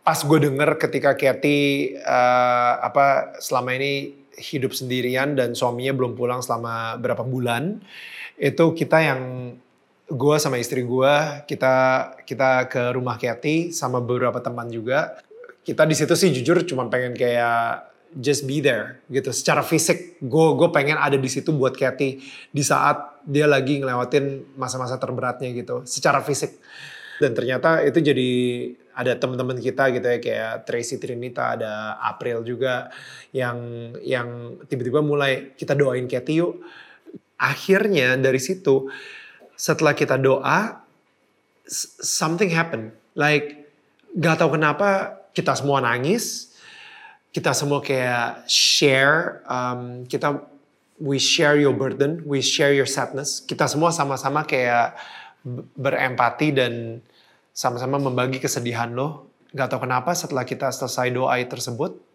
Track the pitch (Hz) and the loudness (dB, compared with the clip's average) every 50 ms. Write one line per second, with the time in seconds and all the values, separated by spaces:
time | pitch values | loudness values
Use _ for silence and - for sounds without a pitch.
0 | _ - 160 - - 143 151 156 139 147 135 135 147 151 147 151 160 156 156 139 | _ 2 0 2 2 4 4 6 6 4 2 2 2 2 2 2 0 -2 0 2
1 | - 143 135 - - 135 127 135 - 147 143 143 143 143 139 139 147 - - - | 2 2 2 4 4 2 2 2 2 2 4 4 4 2 2 0 -2 -4 -6 -6
2 | - - 135 127 123 123 123 123 123 123 123 123 123 120 123 - 127 127 - 143 | -2 0 2 4 6 6 6 4 4 4 4 4 4 2 2 2 -2 0 2 4
3 | 139 139 135 139 139 - - - - - 135 127 123 127 127 131 135 139 139 139 | 4 6 4 2 0 -2 -8 -12 -8 -2 -2 0 0 0 -2 -2 -2 -2 -2 -4
4 | 139 - - - - _ - - - - - 143 127 131 - - 131 127 123 127 | -4 -8 -12 -18 -20 _ -20 -18 -14 -8 -6 -4 -4 -2 -4 -4 -6 -4 -4 -2
5 | 120 123 127 131 135 147 147 131 123 117 120 120 131 123 120 120 127 135 135 135 | -2 -2 0 0 0 0 0 0 0 0 0 -2 -2 -2 -2 -2 -2 -2 0 0
6 | 127 120 113 110 123 120 123 127 123 - 120 113 117 117 113 113 113 113 110 - | -2 -2 -2 -2 -2 -2 -2 -4 -4 -4 -4 -4 -4 -6 -6 -6 -6 -6 -8 -6
7 | 117 123 117 107 113 127 131 131 123 120 120 120 139 180 214 214 - - - - | -4 -4 -2 -2 -4 -4 -4 -2 -2 -2 -2 -2 -2 -4 -6 -8 -12 -18 -20 -18
8 | - - - - - - - - - 143 139 - 165 165 165 165 160 - - 160 | -18 -18 -16 -16 -16 -18 -8 -2 -2 0 2 4 4 4 4 0 -2 2 4 4
9 | 160 147 135 131 127 127 127 127 123 123 120 - _ _ _ _ _ _ _ _ | 4 2 0 -2 -4 -8 -8 -10 -10 -12 -14 -18 _ _ _ _ _ _ _ _
10 | _ _ 160 123 127 143 151 151 151 151 131 123 120 - 147 127 123 117 120 127 | _ _ -4 0 2 4 4 4 2 0 -2 -2 -2 -2 -2 -4 -2 0 0 2
11 | 131 139 143 147 156 156 143 143 - - 147 - - 131 131 131 131 131 131 131 | 4 4 4 4 2 0 -4 -10 -10 -10 -6 0 2 4 4 6 4 4 4 2
12 | 131 - - - - - 135 113 135 131 131 127 127 127 - 131 120 123 123 127 | 0 -4 -10 -20 -12 -12 -2 2 4 4 4 4 2 0 -2 -2 -2 0 0 -2
13 | 123 123 117 107 - 120 113 117 - 151 151 160 165 170 165 - 147 127 123 127 | -2 -4 -4 -4 -4 -4 -4 -2 -2 0 0 0 0 -2 -6 -4 -4 -2 -2 -2
14 | 120 113 123 123 127 123 113 123 120 123 120 120 117 117 117 113 110 117 131 147 | 0 0 0 0 0 0 0 -2 -6 -6 -8 -6 -8 -8 -8 -8 -4 -2 0 0
15 | 165 - - - - _ - - - - - _ _ - 165 160 156 160 156 135 | 0 -2 -8 -16 -20 _ -20 -20 -20 -20 -20 _ _ -8 2 2 4 4 4 2
16 | 151 - 170 - 196 185 139 127 123 117 170 180 - - - 127 123 117 - 127 | 2 2 2 4 4 4 2 2 2 2 2 2 2 0 -4 -4 -4 -2 -2 -2
17 | 127 123 123 113 127 120 120 120 120 117 117 117 117 113 113 - - - _ _ | -2 -4 -2 0 0 2 2 2 2 2 2 2 0 0 -4 -6 -8 -18 _ _
18 | _ _ - 147 123 143 143 123 143 131 139 156 139 143 123 110 104 107 117 - | _ _ -14 -4 0 0 0 0 0 -4 -4 0 2 2 2 2 -2 -8 -12 -18
19 | _ _ 123 135 131 135 117 - - - 151 143 139 - 165 156 151 - 170 - | _ _ -4 -4 -4 -4 -6 -4 0 2 2 2 2 2 2 2 2 2 0 0
20 | - - - _ - 127 117 156 160 160 143 131 160 165 160 151 139 143 156 151 | -2 -14 -14 _ -8 0 4 6 6 6 6 6 4 4 4 2 2 2 0 2
21 | 139 143 139 139 131 131 - 151 139 - 156 143 131 131 127 - 139 127 127 - | 2 2 2 2 2 0 -4 -4 -2 0 0 2 2 0 2 0 -2 -2 0 0
22 | 143 135 131 - - - - - - - _ 143 143 - 147 139 139 147 147 - | -2 -2 -2 -6 -14 -18 -20 -20 -20 -6 _ -2 2 2 2 4 4 4 2 0
23 | - - - - _ - 139 147 151 147 143 135 131 127 147 139 135 131 123 123 | -2 -12 -16 -18 _ -2 2 4 4 6 4 4 4 0 -2 -2 -2 -2 -2 -2
24 | 123 123 - 143 139 139 139 135 123 - - 135 131 123 123 127 127 120 127 127 | -2 2 2 0 2 0 -6 -8 -12 -16 -10 -8 -8 -6 -4 -6 -4 -6 -4 -4
25 | 135 123 123 123 123 123 123 - 135 127 123 123 117 - 127 123 123 - - - | -4 -4 -4 -4 -4 -4 -4 -4 -6 -8 -6 -8 -8 -6 -8 -8 -6 -8 -8 -2
26 | - 156 135 139 131 - 143 - - - - - _ - - - - - - - | 0 2 2 2 0 -2 -4 -2 -4 -6 -8 -12 _ -20 -20 -20 -18 -18 -18 -18
27 | - - - - 147 131 117 123 123 120 127 127 - 165 165 156 143 143 135 170 | -18 -16 -2 0 0 2 2 0 -2 -2 -2 2 4 4 4 4 4 4 4 4
28 | 156 147 139 131 127 127 123 123 123 123 120 123 123 123 123 _ _ _ _ 127 | 4 4 4 2 2 2 2 0 0 0 -2 -4 -6 -8 -10 _ _ _ _ -4
29 | 127 127 120 123 - 131 127 123 127 123 127 123 110 127 120 - 139 135 123 127 | -2 -2 0 0 -2 -4 -2 -4 -4 -4 -4 -4 -4 -4 0 2 2 2 2 2
30 | 123 123 123 117 - 120 113 110 110 113 113 113 - - 117 120 120 - - - | 0 0 0 0 0 -2 -2 -2 -4 -4 -6 -8 -8 -6 -6 -4 -4 -6 -8 -8
31 | - 123 123 120 120 127 120 123 123 120 117 117 113 107 107 107 107 107 104 - | -8 -8 -8 -8 -8 -8 -6 -4 -2 -2 -2 -2 -4 -6 -6 -6 -8 -8 -8 -6
32 | - 110 107 - 117 123 120 113 117 117 123 117 131 131 127 123 - - - - | -6 -6 -6 -4 -6 -4 -4 -4 -4 -6 -4 -4 -2 -2 -2 -2 -6 -8 -16 -18
33 | - - - - - _ - 131 127 120 120 120 120 120 120 117 117 117 120 - | -18 -20 -20 -20 -20 _ -4 -4 -2 -2 -4 -6 -8 -10 -10 -10 -12 -12 -14 -12
34 | - 131 131 123 120 120 120 120 120 117 - - - - 147 131 120 120 120 151 | -6 -4 -4 -2 -4 -6 -8 -12 -12 -14 -16 -18 -10 -8 -6 -4 -4 0 0 0
35 | 151 147 147 143 139 139 131 127 - - _ _ - - 147 139 143 135 123 127 | 2 2 2 2 2 2 0 0 -2 -12 _ _ -2 -2 2 2 4 2 2 -2
36 | 127 123 127 123 123 - 156 160 175 180 - - - - - - - - - _ | -2 -2 -4 -4 -2 0 2 2 2 0 -2 -6 -14 -18 -20 -20 -20 -20 -20 _
37 | _ - - - _ _ _ _ 120 131 139 - - - 190 196 - 220 196 156 | _ -20 -20 -20 _ _ _ _ 0 0 0 -2 2 2 4 4 4 4 4 4
38 | 127 127 127 135 131 135 131 131 127 - 190 185 - 143 135 135 135 135 - - | 4 4 4 4 4 4 4 2 0 -2 -6 -2 2 2 2 4 2 -4 -12 -14
39 | - - - - - - - - - - _ - - - 160 - 160 151 143 151 | -16 -18 -18 -20 -20 -20 -20 -20 -20 -20 _ -8 -2 0 0 4 4 2 4 2
40 | 151 139 131 131 135 135 131 - - 135 147 180 214 220 - - - _ _ _ | 2 0 2 2 4 4 4 4 2 2 2 2 0 -2 -8 -12 -20 _ _ _
41 | _ _ _ _ _ _ _ _ _ _ _ _ _ - - - - - - _ | _ _ _ _ _ _ _ _ _ _ _ _ _ -12 -8 -8 -8 -10 -12 _
42 | - - - - - 160 165 175 220 185 165 165 165 165 - 113 110 107 - _ | -6 -4 -2 0 0 0 2 2 0 2 2 0 0 0 -2 -8 -8 -10 -14 _
43 | _ _ _ 147 147 147 151 147 147 - - - - - _ _ _ _ _ _ | _ _ _ 0 2 2 2 2 0 -2 -12 -16 -20 -20 _ _ _ _ _ _
44 | _ _ 339 196 156 170 160 156 170 156 143 160 156 151 147 - 202 202 196 196 | _ _ -6 0 2 2 4 4 4 2 2 2 2 2 2 2 2 2 2 2
45 | - - - - - _ _ - - 139 135 120 120 143 139 135 127 117 117 123 | 0 -4 -10 -16 -20 _ _ -4 -2 0 -2 0 0 0 0 2 2 0 0 0
46 | 127 147 202 240 220 - - - - - _ - - - - - - - - - | 0 0 0 0 -2 -6 -8 -10 -12 -16 _ -20 -20 -20 -20 -20 -20 -20 -20 -20
47 | - - - _ _ _ _ 131 117 156 135 - 151 143 143 143 143 - 139 131 | -20 -20 -20 _ _ _ _ -2 0 0 0 0 0 0 -2 -2 0 -2 -2 0
48 | 127 123 123 120 117 123 - - - - - - - - - - 151 143 135 131 | 0 0 0 0 -2 -4 -6 -10 -4 -2 0 2 4 4 4 4 4 6 6 6
49 | 135 139 151 165 175 - - - - - 123 127 123 123 123 123 123 123 123 127 | 6 6 4 4 2 -2 -6 -10 -8 -6 -4 -2 -2 -2 -4 -6 -8 -10 -12 -12
50 | 123 123 - 131 - 147 143 139 - - - - _ _ _ _ _ _ _ _ | -10 -6 -6 -2 0 0 -2 -2 -6 -12 -20 -20 _ _ _ _ _ _ _ _
51 | 160 139 139 135 127 - - - 165 147 147 147 147 139 127 113 135 131 - - | -4 -2 0 0 2 2 2 4 4 6 6 6 6 4 4 2 0 -2 0 0
52 | 139 143 160 170 160 147 143 135 123 - - - 156 143 143 139 131 120 - - | 0 0 0 -4 -6 -4 -2 -2 0 0 0 2 4 4 4 4 2 0 0 -4
53 | 127 - - 135 143 143 - - - - 151 120 156 135 - 147 160 170 160 160 | -4 -4 -4 -6 -6 -6 -6 -8 -8 -8 -2 0 0 0 2 2 2 2 2 2
54 | 143 139 135 127 - 135 139 151 156 - 156 131 127 123 120 120 117 - - - | -2 -2 -2 -4 -4 -2 -2 -2 -2 0 0 0 2 2 4 4 2 2 0 -8
55 | - - - - - - _ _ _ 127 123 120 120 - _ - 131 139 131 127 | -18 -18 -18 -20 -20 -20 _ _ _ -12 -10 -10 -12 -14 _ -4 -2 -2 0 0
56 | 139 131 127 120 123 117 - - 151 151 143 135 127 120 117 117 117 113 113 117 | 0 -2 0 2 2 2 2 2 0 2 2 2 0 0 -2 -6 -8 -8 -10 -12
57 | - _ _ _ _ _ _ _ _ _ _ - - 127 - 202 175 131 135 143 | -16 _ _ _ _ _ _ _ _ _ _ -4 -4 -2 -2 -2 -4 -2 -2 0
58 | 139 135 123 123 123 131 131 131 - 139 - 139 120 120 117 117 117 117 117 123 | -2 0 0 0 -2 -2 -2 -4 -4 -4 -4 -2 -4 -4 -4 -4 -4 -4 -4 -4
59 | 135 151 156 - - - _ _ _ _ - 131 135 123 - 127 - 127 127 127 | -4 -4 -6 -10 -16 -20 _ _ _ _ -6 -4 -4 -2 -2 -4 -2 -2 -2 0
60 | 127 - 175 170 - - 143 131 123 120 131 110 143 135 117 - 135 123 - - | 0 0 -2 -2 -4 -4 -4 -4 -4 -4 -6 -4 -4 -4 -4 -4 -6 -6 -2 -2
61 | 127 127 123 123 127 135 131 123 123 123 - - - 127 120 113 147 - - - | -2 0 0 0 0 2 0 0 -2 -4 -6 -8 -8 -8 -4 -4 -4 -6 -6 -12
62 | _ _ | _ _